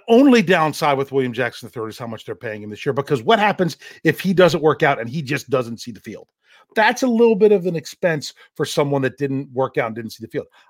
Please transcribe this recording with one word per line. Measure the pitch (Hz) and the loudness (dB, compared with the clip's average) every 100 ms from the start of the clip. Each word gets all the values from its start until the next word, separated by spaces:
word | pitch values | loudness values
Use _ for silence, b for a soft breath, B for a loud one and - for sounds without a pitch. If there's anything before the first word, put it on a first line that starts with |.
| - | 4
only | 233 285 240 | 6 6 6
downside | 165 175 156 - 151 135 | 4 2 2 0 0 0
with | 135 | 0
William | 135 127 | -2 -2
Jackson | 117 120 - 113 | -2 -4 -6 -14
the | |
third | 120 110 | -10 -10
is | - | -10
how | 117 | -12
much | 113 - | -12 -12
they're | 107 | -10
paying | 117 107 | -10 -10
him | 107 | -12
this | 104 147 | -8 -4
year, | |
because | 135 139 135 | -4 -2 -2
what | 123 220 | 2 2
happens | 208 190 170 - B B | 2 0 -4 -6 B B
if | 160 156 | -2 0
he | 185 | 0
doesn't | 175 175 156 | 4 4 4
work | 151 139 | 2 2
out | 147 113 | 2 0
and | 117 | -4
he | 165 | -8
just | 131 143 - | -6 -6 -2
doesn't | 131 117 113 | -4 -4 -10
see | - | -14
the | 98 | -16
field? | 117 92 - _ b b b 220 | -16 -16 -18 _ b b b 0
That's | 214 233 | 0 2
a | 262 | 0
little | 226 233 202 | 4 4 6
bit | 214 | 4
of | 202 180 | 4 0
an | 165 | -6
expense | - - 180 156 - - b - | -8 -4 -2 -2 -6 -16 b -6
for | 147 | -4
someone | - 143 139 | -2 0 0
that | 131 - | -2 -2
didn't | 139 135 143 | -4 -4 -6
work | 123 131 147 | -4 -4 -2
out | 117 | -4
and | 110 | -6
didn't | 110 | -12
see | - 110 | -14 -10
the | |
field. | 135 - b | -10 -10 b